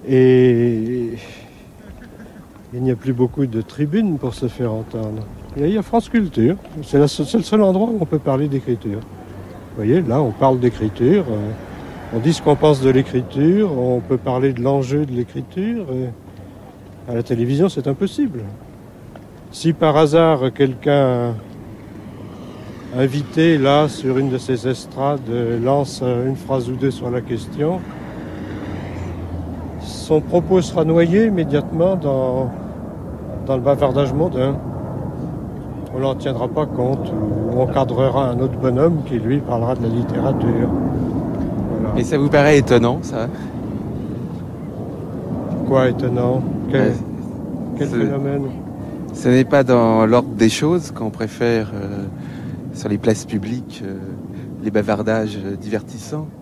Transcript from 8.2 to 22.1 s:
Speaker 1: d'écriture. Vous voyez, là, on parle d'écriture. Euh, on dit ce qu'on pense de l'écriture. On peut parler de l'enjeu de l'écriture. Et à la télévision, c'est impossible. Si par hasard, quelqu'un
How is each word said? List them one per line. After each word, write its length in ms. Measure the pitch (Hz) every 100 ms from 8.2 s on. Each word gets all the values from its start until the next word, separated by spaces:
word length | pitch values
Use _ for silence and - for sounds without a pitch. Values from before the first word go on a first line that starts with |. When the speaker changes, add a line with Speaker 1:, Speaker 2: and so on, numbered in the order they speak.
| 139 135 147
Speaker 1:
d'écriture. 520 | 135 127 117 107 101
Vous 760 | - - - - - - - -
voyez, 260 | 107 160
là, 200 | 156 147
on 100 | 135
parle 280 | 101 135 127
d'écriture. 680 | 120 - 110 95 120 202 147
Euh, 220 | 107 104 110 - - - - - 117
on 40 |
dit 120 | 131
ce 120 | 165
qu'on 120 | 160 139
pense 240 | 156 139
de 120 | 131
l'écriture. 840 | 131 131 123 123 135 151 196 208 135
On 220 | 123 123
peut 180 | 92 127
parler 360 | 135 127 139
de 80 | 123
l'enjeu 460 | 127 139 127 143 147
de 40 |
l'écriture. 760 | 123 120 143 127 185 208 233 165
Et 1200 | 127 127 113 - - - - - - - - -
à 40 | 120
la 80 |
télévision, 440 | 117 117 120 139 185
c'est 200 | - 135
impossible. 540 | 135 196 - 277 131 101 104 - - - - - - - - -
Si 220 | - 160
par 240 | 156 156 147
hasard, 560 | 156 160 165 151 131
quelqu'un 800 | - 135 123 147 143 131 123 120 110 - - - - - - -